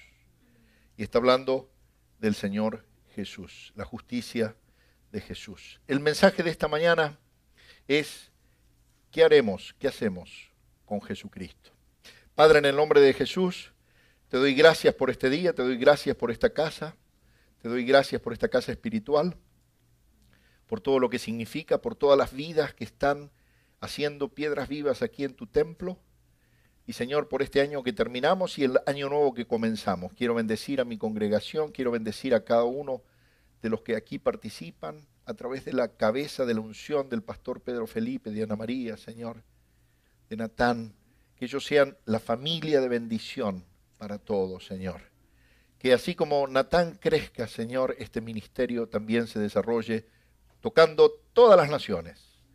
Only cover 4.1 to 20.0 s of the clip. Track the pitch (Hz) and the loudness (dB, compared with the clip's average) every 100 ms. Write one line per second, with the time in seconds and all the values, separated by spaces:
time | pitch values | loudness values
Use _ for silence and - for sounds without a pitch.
4.1 | 123 - 117 110 - _ _ _ _ _ | -10 -6 -4 -4 -6 _ _ _ _ _
5.1 | 104 - 90 - 92 - - - 139 151 | -12 -12 -14 -16 -20 -20 -14 -4 -2 0
6.1 | 147 196 190 165 156 151 151 170 262 247 | 4 4 4 -2 -2 -2 0 2 2 0
7.1 | - _ _ _ _ - - - 151 147 | -4 _ _ _ _ -20 -12 -2 -2 -2
8.1 | - - _ _ _ _ _ _ _ _ | -10 -20 _ _ _ _ _ _ _ _
9.1 | 160 160 147 110 92 - - 131 - 107 | 4 8 8 6 -2 -8 -6 -6 -2 -4
10.1 | 90 - - - _ _ _ - 101 - | -6 -12 -20 -20 _ _ _ -12 -10 -10
11.1 | 101 101 95 90 - _ _ _ _ - | -12 -14 -14 -16 -18 _ _ _ _ -20
12.1 | - _ - 156 147 143 139 151 143 139 | -20 _ 6 8 8 6 2 6 8 8
13.1 | - 135 185 180 - - _ _ _ _ | 6 -2 -2 -2 -4 -14 _ _ _ _
14.1 | _ _ 127 139 135 160 156 147 - 127 | _ _ 2 2 8 8 8 2 2 0
15.1 | 120 131 156 180 139 127 120 135 147 143 | 0 0 0 0 0 -2 2 4 4 2
16.1 | 123 117 113 117 - 156 - 156 - _ | -4 -4 0 0 0 -4 -4 -14 -16 _
17.1 | _ _ _ _ _ 117 123 123 135 135 | _ _ _ _ _ -6 -4 4 4 4
18.1 | 123 117 117 113 127 123 - 113 110 139 | -4 -8 -4 -2 -2 -4 -8 -6 -6 -2
19.1 | 147 175 - _ _ _ _ _ _ | -2 -2 -6 _ _ _ _ _ _